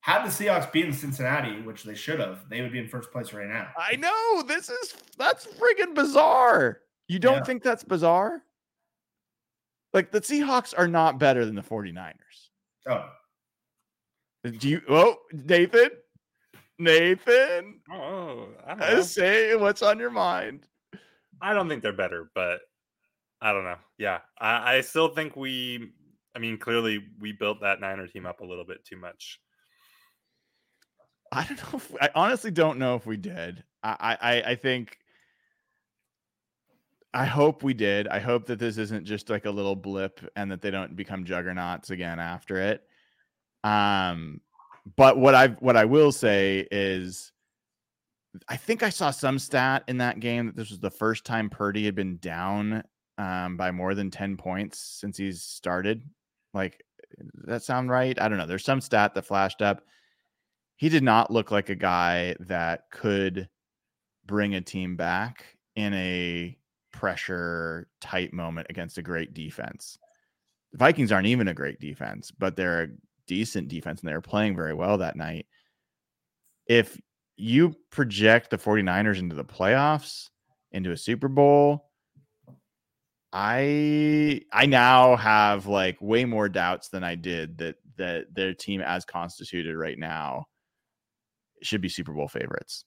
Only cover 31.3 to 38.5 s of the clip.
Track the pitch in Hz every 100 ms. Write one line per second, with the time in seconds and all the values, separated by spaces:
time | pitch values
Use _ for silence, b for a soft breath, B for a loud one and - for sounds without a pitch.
31.3 | 131 147 277 - 269 - - 143 - 190
32.3 | 254 226 165 156 127 131 123 110 110 98
33.3 | 87 85 90 - _ 107 107 113 117 120
34.3 | 120 113 120 135 127 113 - _ _ _
35.3 | _ _ _ _ _ _ _ _ _ _
36.3 | _ _ _ _ _ _ _ _ 127 131
37.3 | 131 147 151 139 120 104 101 104 101 110
38.3 | 120 107